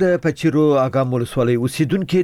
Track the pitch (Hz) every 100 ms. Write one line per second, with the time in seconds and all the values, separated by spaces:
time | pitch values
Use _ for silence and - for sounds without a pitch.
0 | 185 175 165 - 160 147 151 139 131 135
1 | 131 127 120 139 120 120 127 - 147 190
2 | 143 185